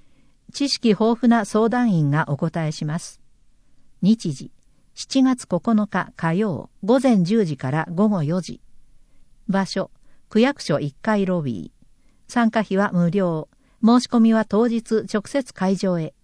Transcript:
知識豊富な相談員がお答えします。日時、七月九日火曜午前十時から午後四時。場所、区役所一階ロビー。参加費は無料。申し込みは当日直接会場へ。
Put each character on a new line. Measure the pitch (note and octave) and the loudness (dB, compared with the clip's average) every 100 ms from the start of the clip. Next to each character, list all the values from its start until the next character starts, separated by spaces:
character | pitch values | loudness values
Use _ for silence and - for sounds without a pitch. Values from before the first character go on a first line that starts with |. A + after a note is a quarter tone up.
| - _ _ _ _ | -20 _ _ _ _
知 | - C#4 | -6 -4
識 | - A3+ | 0 2
豊 | F#3 A3 A3+ | 2 2 2
富 | A#3+ | 2
な | A#3 G3+ | 2 2
相 | G#3+ A3+ | 0 0
談 | B3 A#3+ | 2 2
員 | E3+ C#3+ | 2 2
が | D3 - | 0 -2
お | D3 | -2
答 | E3 E3+ D#3 | -4 -4 -6
え | |
し | - D3+ | -6 -6
ま | E3 | -8
す。 | - - - _ _ _ _ - - - | -10 -20 -20 _ _ _ _ -20 -20 -2
日 | F#3 A3+ F3 | 2 2 0
時、 | C3+ - - _ _ _ - | -8 -12 -20 _ _ _ -18
七 | - C4+ | -4 0
月 | C4 B3+ - | 2 0 -4
九 | F3 A#3 G#3+ G3+ | -4 0 0 0
日 | F#3 - - | -4 -6 -4
火 | E3 | -2
曜 | F3 A3 C#3 - - | 0 -2 -4 -10 -8
午 | G3 B3+ | 0 2
前 | C4 G#3+ | 4 2
十 | E3+ A3+ E3+ | 2 0 0
時 | C#3 | -2
か | - | -4
ら | D3+ E3 | -4 -4
午 | E3+ G#3+ | 0 0
後 | G3 | 0
四 | D3 F3+ | -2 -4
時。 | - - - - - - _ - - _ - | -6 -14 -18 -20 -20 -20 _ -20 -20 _ -4
場 | G3 F#3 | -4 -2
所、 | F#3+ - _ - - - | -6 -8 _ -20 -20 -4
区 | A3 | 2
役 | B3+ C#4+ | 2 0
所 | - C#3+ | -2 -2
一 | C#3+ - | -2 -6
階 | A3 G#3 F#3 | -2 -2 0
ロ | F3+ | -2
ビ | C#3 G2+ - | -4 -6 -10
ー。 | _ _ _ _ _ - | _ _ _ _ _ -6
参 | B3 A3+ | 0 0
加 | A3+ | 0
費 | G3+ F#3+ | -2 0
は | G3+ | 0
無 | F3+ F3 | 0 0
料。 | G3 F3+ D#3 - _ _ - A3 | 0 -2 -4 -8 _ _ -2 4
申 | B3 | 4
し | - | 4
込 | A#3+ | 2
み | A3+ | 4
は | A3 | 4
当 | G#3 G3+ A#3+ | 2 0 2
日 | A3+ - A3 - | 0 -2 -2 -2
直 | F3 - | -6 -4
接 | C#4 B3+ | -6 -6
会 | - F#3 F#3+ | -4 -2 0
場 | F#3+ F3 | 0 -2
へ。 | D#3 _ | -4 _